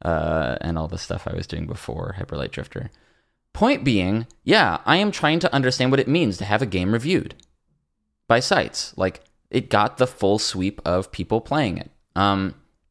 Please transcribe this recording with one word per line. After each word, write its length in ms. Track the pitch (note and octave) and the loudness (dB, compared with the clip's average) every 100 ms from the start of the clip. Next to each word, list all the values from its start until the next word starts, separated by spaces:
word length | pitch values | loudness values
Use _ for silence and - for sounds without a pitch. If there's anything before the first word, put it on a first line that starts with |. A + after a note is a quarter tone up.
uh, 540 | E2+ D#2+ D#2+ D#2+ B1+ - | -2 0 0 0 0 -2
and 160 | E2+ D#2+ | -4 -4
all 120 | D#2+ | -4
the 100 | F2 | -6
stuff 280 | - F2 - | -8 -8 -6
I 80 | |
was 120 | E2+ E2+ | -8 -6
doing 200 | D#2+ E2 | -8 -8
before 500 | - - - - F#2+ | -8 -10 -8 -8 -8
Hyperlight 320 | - C#2+ B1 | -8 -8 -8
Drifter. 400 | - - - - - _ _ _ _ _ | -8 -10 -10 -12 -14 _ _ _ _ _
Point 320 | - A#3 C#4 | 0 2 2
being, 420 | C3+ G#2 F2+ A2 A#2 _ | 2 2 2 0 -4 _
yeah, 360 | - G#3 A#2 E2 | 2 4 4 2
I 120 | - F3 | 2 2
am 160 | G#3 | 2
trying 260 | - D3+ D#3 | 0 0 2
to 140 | - | 2
understand 360 | C#3 B2+ B2+ B2+ | 2 2 2 2
what 100 | C3+ | 2
it 80 | B2+ | 2
means 280 | E3 B2 F2 | 2 2 -2
to 60 | |
have 160 | F#2+ G#2+ | -2 0
a 60 | B2 | 0
game 260 | F#2 F#2 | 0 0
reviewed 420 | A2+ C#3+ F3 - - _ _ _ _ _ _ _ _ - | 0 2 0 -2 -10 _ _ _ _ _ _ _ _ 0
by 140 | A#2 | 2
sites. 520 | - E3+ C2 - - - | 4 0 0 -4 -8 -4
Like, 240 | F#2 - _ _ _ | -4 -4 _ _ _
it 200 | B2 - | -4 0
got 280 | G#2 G#2+ - | 2 2 2
the 80 | B2+ | -2
full 320 | - G2 G#2+ | 2 2 2
sweep 420 | - F#2 F#2+ - | 0 -2 -2 -2
of 280 | - F2+ - | -2 -2 -2
people 280 | - F2 A2+ | -8 -2 -2
playing 380 | - D3+ A#2 E2 | 0 0 0 -2
it. 120 | - _ _ | -8 _ _
Um, 420 | - G2+ G2 F#2+ - _ _ _ | 0 2 2 -2 -6 _ _ _